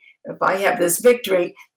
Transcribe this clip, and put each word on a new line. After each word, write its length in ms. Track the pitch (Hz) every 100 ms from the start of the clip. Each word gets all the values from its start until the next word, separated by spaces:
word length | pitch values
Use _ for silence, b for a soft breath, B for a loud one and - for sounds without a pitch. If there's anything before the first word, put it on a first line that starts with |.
| b b -
if 140 | 170
I 160 | 170 190
have 200 | 196 180
this 220 | 175 170
victory, 560 | 247 240 - 185 175 b b